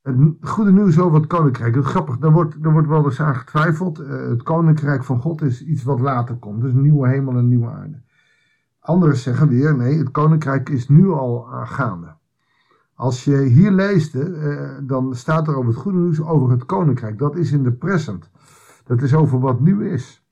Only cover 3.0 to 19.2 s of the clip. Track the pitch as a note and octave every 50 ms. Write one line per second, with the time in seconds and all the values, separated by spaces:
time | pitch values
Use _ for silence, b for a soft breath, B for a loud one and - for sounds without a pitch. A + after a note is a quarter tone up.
3 | D3 C#3+ A#2+ - D#3 D#3 C3 B2 - - - D3+ D#3 F3 D#3+ D#3 F#3 F3+ D#3 F3
4 | D3 C3+ C#3 C3 C3 B2 A#2+ A#2+ - - D#3+ E3+ E3 D#3+ D3+ D3+ C#3 C#3+ C#3+ C3
5 | - - C3 A#2+ - E3 E3+ - D#3+ C3+ A#2+ - D3 D#3 D#3 B2 A#2 C3+ C3+ A#2+
6 | B2+ C#3 C3 B2 A#2+ - A#2+ A#2+ - G#2 G#2 A2 B2 C#3 B2 C3+ C#3 D3 D3+ C#3+
7 | C3 B2+ C3 C#3 C3+ C3 B2+ B2 B2 B2 B2 A#2+ A#2 A2 G#2 G2 F#2+ G2 G#2 -
8 | _ _ _ _ _ _ _ _ _ _ _ _ _ _ _ _ _ - E3 F#3
9 | F3 D3+ C3 A#2+ - C3 A#2+ A#2 D#3 C#3 A#2+ B2 C#3+ D#3 D3+ B2+ A#2+ B2+ D3+ D#3+
10 | - - - D3+ D3 D#3 D#3+ D#3 D3+ C#3 C3+ C3 B2 - D3 B2 A#2+ - C#3+ E3
11 | F#3+ G3 E3 C#3+ C3 B2 A#2+ A#2+ A#2 - B2 B2 A#2 - - - C3 A2 F#2 E2+
12 | E2 E2 - _ _ _ _ _ _ _ _ _ _ _ _ _ _ _ _ -
13 | - C3 B2 - - D3 C#3 C#3 C#3 C3 A#2+ D3 G3 G#3+ F#3+ F#3 G3 G3+ G3+ F3
14 | D#3 - - B2+ C#3+ F#3 F3+ D3+ D3+ D3 C#3+ C#3+ C#3 C#3 C#3 C3+ C#3 B2+ C3+ C3
15 | C3 C3 B2+ A#2+ - - D#3 E3 D#3 D#3 C#3+ C3 B2 A#2 A2+ - - G3+ F#3+ F3+
16 | F3 F3 D#3+ D#3 - E3+ E3 C#3+ B2+ A#2+ B2 B2 - - F#3+ G3 F3+ D3 A#2+ A#2
17 | A2+ G#2+ G#2+ G#2 C#3+ D3 D3 F3 D#3+ A#2 C#3+ C#3+ C3 B2 A#2+ - - F3+ G3 E3
18 | D#3 - G2+ F2 - _ b b b b b b b b b b b - B2 A#2+
19 | C#3+ B2+ C#3 D#3